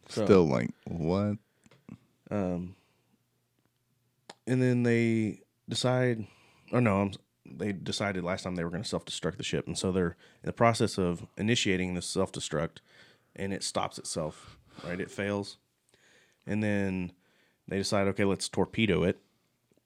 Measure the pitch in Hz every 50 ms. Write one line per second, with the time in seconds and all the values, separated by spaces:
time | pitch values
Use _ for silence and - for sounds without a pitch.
0 | _ - - 117 107 98 104 92 85 76 65 58 60 - - _ - - 90 85
1 | 78 80 90 98 104 104 104 104 _ _ _ _ _ - - _ _ - - -
2 | _ _ _ _ - - - 104 95 92 90 87 90 87 95 _ _ _ _ _
3 | _ _ _ _ _ _ _ _ _ _ _ _ _ _ _ _ _ _ _ _
4 | _ _ _ _ _ - - _ - - 127 127 127 127 123 123 120 120 117 117
5 | 117 113 113 113 110 104 - - - _ _ _ _ - 123 - - 127 127 127
6 | 127 127 117 110 104 - - _ _ _ _ _ _ - - 123 123 110 95 98
7 | 101 98 90 - _ _ _ _ - - 65 82 95 104 98 85 - - 98 -
8 | 107 101 98 92 87 87 92 90 - 95 90 90 85 87 87 85 123 - - 85
9 | - - - - - 82 - - - - - 71 - - 87 - - 95 90 95
10 | 90 85 - _ - - - _ - 90 - - 117 117 113 - 117 98 - -
11 | 92 87 87 85 - - - - 98 110 123 - - 107 92 90 92 90 90 87
12 | - - - 92 95 - - - - - 78 76 80 85 - - _ _ - -
13 | - - _ _ _ _ - - 98 98 95 - - - - 92 98 - - -
14 | - - - 92 78 76 - - - - - - _ _ - - - 82 87 92
15 | 87 - - - 98 101 101 101 101 - - - _ _ _ _ _ _ _ _
16 | _ _ _ _ _ _ _ _ - 85 101 107 107 104 104 101 98 95 95 92
17 | 90 90 - _ _ _ _ _ _ _ _ _ _ - 95 98 95 - 110 101
18 | 98 98 95 - 101 98 95 92 - - - 101 90 - - - 113 101 87 82
19 | 85 92 - - _ _ _ _ _ _ _ _ _ _ _ _ _